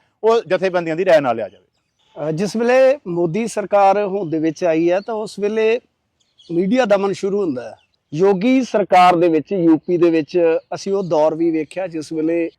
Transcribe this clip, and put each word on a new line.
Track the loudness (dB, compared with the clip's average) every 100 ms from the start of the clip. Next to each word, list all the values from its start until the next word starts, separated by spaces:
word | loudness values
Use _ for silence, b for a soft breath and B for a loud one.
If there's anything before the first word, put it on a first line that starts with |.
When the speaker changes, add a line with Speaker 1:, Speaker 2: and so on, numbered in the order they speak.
| _ _
Speaker 1:
ਉਹ | 0 0
ਜਥੇਬੰਦੀਆਂ | 0 -2 0 -2 -4 -2
ਦੀ |
ਰਾਏ | 2 4
ਨਾਲ | 2 -2
ਲਿਆ | -6
ਜਾਵੇਗਾ। | -10 _ _ _ _ _ -10 -6
Speaker 2:
ਅਹ, |
ਜਿਸ | -4 -4 -2
ਵੇਲੇ | 0 4 4 2 -4
ਮੋਦੀ | -4 -2 -2 -4
ਸਰਕਾਰ | -6 -2 2 4 2
ਹੋਂਦ | -2 -4 -4
ਦੇ | -4
ਵਿੱਚ | -4 -2
ਆਈ | -2 0 0
ਹੈ, | -2
ਤਾਂ | -4
ਉਸ | -8 -8 -6
ਵੇਲੇ | -4 -2 0 -2 -6 _ _ _ _ _ _
ਮੀਡੀਆ | -4 0 0
ਦਮਨ | 2 2 0
ਸ਼ੁਰੂ | -4 -4 -2
ਹੁੰਦਾ | -4 -6 -10
ਹੈ। | -18 _ _ _
ਯੋਗੀ | 0 0 2 2 0
ਸਰਕਾਰ | 0 -2 2 6 6 6
ਦੇ | 2
ਵਿੱਚ, | 2 -2
ਯੂ | 0 2 2
ਪੀ | 2 2
ਦੇ | 2
ਵਿੱਚ | 2 0 0 0 0 -4
ਅਸੀਂ | -10 -6
ਉਹ | -4
ਦੌਰ | -2 0 0
ਵੀ | 0 -2
ਵੇਖਿਆ, | -2 -6 -8 -8
ਜਿਸ | -10 -8
ਵੇਲੇ | -6 -4 -2 -4